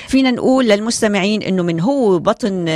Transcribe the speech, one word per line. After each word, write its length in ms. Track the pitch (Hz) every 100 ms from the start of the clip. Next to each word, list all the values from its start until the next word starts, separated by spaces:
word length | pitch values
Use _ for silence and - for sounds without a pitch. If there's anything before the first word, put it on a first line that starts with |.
| -
فينا 220 | 269 262
نقول 380 | 247 - 262 240
للمستمعين 720 | 202 220 - 220 202 196 214
أنه 200 | - 190
من 180 | 175 165
هو 380 | 190 277 226 175
بطن 500 | 165 226 247 190 165